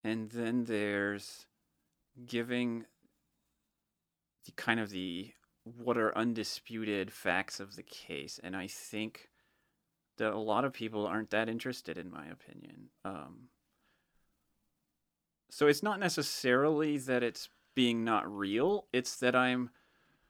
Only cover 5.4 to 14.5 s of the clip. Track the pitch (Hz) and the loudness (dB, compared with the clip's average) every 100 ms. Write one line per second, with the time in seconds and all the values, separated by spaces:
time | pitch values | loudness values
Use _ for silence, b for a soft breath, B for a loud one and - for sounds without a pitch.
5.4 | _ _ - 120 120 120 110 - 120 113 | _ _ -20 -8 0 4 4 2 0 0
6.4 | 101 - - 113 107 101 95 - 98 90 | -4 -6 -10 -6 -2 0 -2 -2 0 2
7.4 | 95 - 98 101 - - - 78 69 - | 0 -8 -12 -14 -16 -18 -10 -10 -8 -10
8.4 | 90 95 92 - - 107 110 - - _ | -10 -8 -8 -10 -10 -6 -6 -8 -20 _
9.4 | _ _ _ _ _ _ _ _ 110 104 | _ _ _ _ _ _ _ _ 0 0
10.4 | 110 107 135 127 113 107 104 101 107 104 | 2 2 2 -2 -4 -2 0 0 0 0
11.4 | 113 113 131 123 - 107 87 78 78 - | 2 -2 -4 -8 -8 -10 -10 -12 -14 -16
12.4 | - - 82 78 - _ 98 95 71 110 | -18 -20 -20 -20 -20 _ -10 -10 -12 -18
13.4 | 123 _ _ _ _ _ _ _ _ _ | -20 _ _ _ _ _ _ _ _ _
14.4 | _ | _